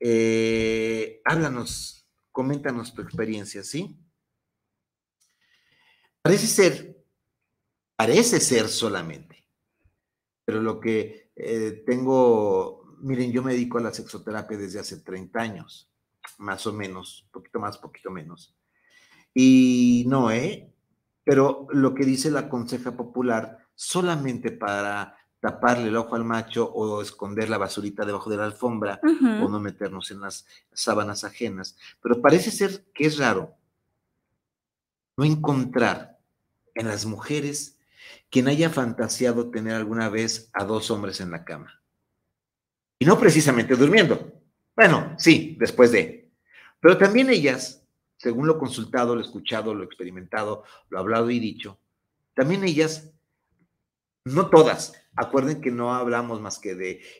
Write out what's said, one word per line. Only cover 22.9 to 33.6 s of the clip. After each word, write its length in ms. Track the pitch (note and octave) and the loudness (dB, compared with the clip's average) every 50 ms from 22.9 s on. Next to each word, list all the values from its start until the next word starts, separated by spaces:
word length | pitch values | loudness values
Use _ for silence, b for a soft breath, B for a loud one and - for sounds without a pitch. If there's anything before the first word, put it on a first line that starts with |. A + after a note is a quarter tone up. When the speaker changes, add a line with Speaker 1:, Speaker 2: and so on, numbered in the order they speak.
| A#2+ | -10
Speaker 1:
popular, 640 | B2+ A#2+ A#2 - B2+ B2+ B2 A2+ A2 A2 - - B B B B | -10 -10 -10 -6 -4 -2 0 0 -2 -2 -6 -12 B B B B
solamente 760 | - - - - F3+ F3+ F3+ E3+ D3+ C#3 C3+ B2 A2+ - A#2 | -14 -10 -6 -4 -2 0 0 -2 -2 -4 -4 -6 -4 -6 -8
para 680 | - - A2 G#2 G2+ G2+ G2+ G2+ G2+ G#2 G2+ - b b b b _ _ | -8 -6 -6 -4 -4 -4 -4 -4 -6 -6 -8 -10 b b b b _ _
taparle 480 | - A2 - - - A#2+ B2 A#2+ A#2 A2 | -6 -6 -4 0 2 2 2 2 0 -2
el 80 | G#2+ | -2
ojo 200 | A#2 A2+ A2+ - | -2 -2 -4 -4
al 80 | A#2 A#2 | -6 -4
macho 460 | A2+ A2+ A2+ A2 - - B2 A#2 - | -4 -4 -6 -6 -6 -4 -4 -4 -2
o 300 | - A2+ G#2+ G#2+ G#2 G#2 | -4 -4 -4 -4 -4 -6
esconder 480 | G#2 G2 - - G#2 G2+ G2+ G#2 A2 G#2+ | -8 -10 -12 -12 -12 -8 -6 -4 -4 -2
la 80 | A2 | -2
basurita 480 | G#2 G2 F#2+ - - G2+ G#2 G2+ G#2 G#2 | -4 -4 -6 -6 -6 -8 -8 -8 -6 -6
debajo 240 | G2+ G2+ G2 F#2 A2 | -6 -6 -6 -6 -6
de 80 | G#2+ | -4
la 80 | G2+ G#2+ | -4 -4
alfombra 560 | G#2+ G#2 - - B2 A#2 G#2+ G#2 G2+ G2 - - | -6 -6 -6 -6 -4 -4 -4 -6 -6 -4 -2 0
Speaker 2:
Ujú. 440 | D4+ E4 E4 C4+ A#3+ A3 G#3+ A3 | 0 2 4 2 2 2 2 -2
Speaker 1:
o 20 | - | -2
no 100 | G#2 G#2+ | -2 -4
meternos 520 | G#2 G2+ F#2 - G#2 F#2+ F#2+ F#2 - - | -6 -8 -8 -8 -8 -8 -8 -10 -14 -14
en 100 | G2+ G2 | -14 -14
las 260 | G2 G2 F#2+ - - b b b b b | -14 -14 -14 -14 -18 b b b b b
sábanas 540 | _ - - - G#2+ G#2 G#2 G#2 G#2 G#2 - | _ -6 -4 -2 0 0 -2 -4 -6 -10 -12
ajenas. 540 | G2+ - - A#2+ A2 F#2+ F#2+ F#2+ - - B B B B B - | -12 -10 -8 -8 -8 -8 -10 -14 -16 -18 B B B B B -2
Pero 180 | A#3+ A#3+ A#3+ | 0 2 4
parece 300 | A#3+ - - F#3+ F3 A3 | 6 6 6 6 4 0
ser 340 | G#3+ - G3+ F#3+ F#3+ - _ _ - | -4 -2 -2 -2 -2 -6 _ _ -4
que 140 | - C#3+ | 0 0
es 100 | D#3 D3 | 0 0
raro 400 | D3 C#3 A#2+ G#2 F#2+ E2+ D#2 - _ | 2 2 2 0 0 -4 -8 -12 _